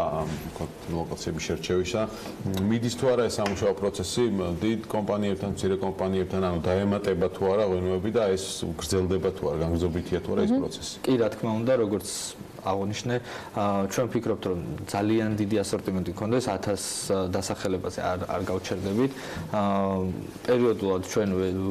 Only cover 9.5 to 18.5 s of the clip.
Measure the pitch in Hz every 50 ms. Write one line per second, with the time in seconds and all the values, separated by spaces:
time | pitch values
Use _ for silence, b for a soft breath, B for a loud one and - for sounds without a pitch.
9.5 | 76 80 80 82 85 80 90 85 78 90 - - - - - - - - 208 214
10.5 | 247 277 - - - - - - - - - - 131 117 113 104 - - 120 113
11.5 | 110 110 117 127 131 120 110 101 107 92 - - - - - - - - - -
12.5 | - - - 95 95 98 98 104 107 - - 123 123 123 120 B B B B B
13.5 | B 110 101 101 98 98 95 95 - 107 117 - - 113 - 113 117 - - 98
14.5 | 90 85 - 65 76 - 98 - - 98 104 107 110 113 110 107 107 104 104 98
15.5 | 110 101 98 - 110 95 - 101 95 95 87 87 85 - 113 107 123 131 120 110
16.5 | 98 95 - 107 98 - - - - - - - 98 95 92 90 92 98 90 -
17.5 | 104 - - 95 92 90 95 92 - - 87 87 92 92 95 - - 90 98 95